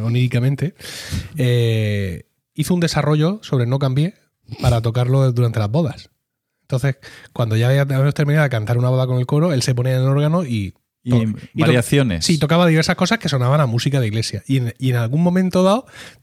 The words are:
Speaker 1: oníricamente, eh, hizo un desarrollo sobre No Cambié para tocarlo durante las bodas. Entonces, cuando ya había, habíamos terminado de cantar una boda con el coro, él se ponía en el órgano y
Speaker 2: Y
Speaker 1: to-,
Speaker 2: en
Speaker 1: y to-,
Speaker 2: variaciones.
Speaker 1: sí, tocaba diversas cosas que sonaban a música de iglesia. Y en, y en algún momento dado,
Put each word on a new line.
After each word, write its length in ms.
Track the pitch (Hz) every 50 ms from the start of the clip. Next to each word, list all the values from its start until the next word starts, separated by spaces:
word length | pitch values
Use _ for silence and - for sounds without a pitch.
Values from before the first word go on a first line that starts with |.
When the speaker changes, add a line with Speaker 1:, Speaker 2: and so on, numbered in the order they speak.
Speaker 1:
oníricamente, 720 | 110 113 117 123 127 123 - 120 123 135 139 - 139 180 _ - - - - - - - - - - - -
eh, 880 | 151 127 123 120 120 117 113 113 110 107 104 104 101 98 92 82 - - _ _ _ _ _ -
hizo 200 | 156 151 - 180
un 60 | 180
desarrollo 600 | 170 - - 151 143 147 151 151 156 175 208 214
sobre 240 | - - 147 123 117
No 120 | 120 135 139
Cambié 360 | 143 131 127 143 156 196 - _ _ _ _ _ _ - - -
para 200 | - 127 120 113
tocarlo 500 | 113 117 113 123 123 123 131 135 135 127
durante 260 | 120 123 120 117 110 113
las 120 | 104 101
bodas. 400 | 120 170 165 135 - - - _ _ _ _ _ _ _ _ _ _ _
Entonces, 340 | _ - 139 120 135 135 131 _ - - - - - -
cuando 240 | - - 120 107 110
ya 120 | 113 120 127
había, 140 | 135 139
habíamos 320 | 139 135 135 135 139 143 -
terminado 300 | - 147 143 147 156 147
de 60 | 127
cantar 280 | 123 110 107 107 120 120
una 100 | 123 127
boda 160 | 127 127 131
con 120 | 127 127 127
el 80 | 123
coro, 260 | - 147 151 165 180
él 100 | 143 123
se 120 | - 139 123
ponía 220 | 123 123 131 131
en 60 | 127
el 60 | 131 135
órgano 360 | 135 143 147 151 165 185 165
y 300 | 123 117 104 98 90 - _ _ _ _ _
Speaker 2:
Y 80 | - 123
Speaker 1:
to-, 60 | 123 117
Speaker 2:
en 80 | 113 110 104 - - - -
Speaker 1:
y 60 | 151
to-, 40 | -
Speaker 2:
variaciones. 580 | - 127 123 - - 143 143 135 110 85 80 -
Speaker 1:
sí, 140 | - 165 143
tocaba 280 | 156 143 165 170 180
diversas 280 | 165 156 160 151 180 175
cosas 240 | - 185 - 226 226
que 100 | - 160
sonaban 320 | 143 123 123 127 143 156
a 60 | 143
música 320 | 113 117 120 - 143 139 135
de 60 | 120
iglesia. 380 | 104 107 113 107 - 113 101 -
Y 120 | - 135 131
en, 160 | 120 113 - -
y 120 | 131 131
en 60 | 123
algún 240 | 120 117 113 139 160
momento 400 | 175 175 180 185 185 180 - 185 185
dado, 220 | 190 208 254 - - - - - - - _